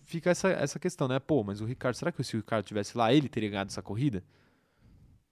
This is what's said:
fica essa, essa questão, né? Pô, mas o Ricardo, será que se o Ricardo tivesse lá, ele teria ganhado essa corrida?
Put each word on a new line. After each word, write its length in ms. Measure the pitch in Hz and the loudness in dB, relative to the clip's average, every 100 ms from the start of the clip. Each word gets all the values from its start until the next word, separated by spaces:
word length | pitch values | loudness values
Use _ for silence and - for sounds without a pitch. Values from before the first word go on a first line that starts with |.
fica 260 | - 165 175 | -10 -2 2
essa, 200 | 175 190 | 2 2
essa 280 | 165 143 - | 2 -2 -2
questão, 300 | 180 - 135 | -4 -2 0
né? 100 | 131 | 0
Pô, 260 | - 147 | 2 2
mas 160 | 101 101 | 2 -4
o 40 | 110 | -6
Ricardo, 300 | 127 127 123 | -4 -2 -2
será 160 | 160 | -4
que 100 | - | -4
se 120 | 127 113 | -4 -4
o 40 | |
Ricardo 260 | - 113 101 | -2 -2 -2
tivesse 300 | 104 - 120 | -4 -2 2
lá, 140 | 113 | 4
ele 140 | 143 131 | 6 4
teria 200 | - 104 | -2 -2
ganhado 200 | 98 98 | -2 -4
essa 100 | - | -6
corrida? 400 | 95 104 143 98 - _ _ _ _ _ - - - _ _ | -8 -2 -2 -2 -8 _ _ _ _ _ -20 -20 -20 _ _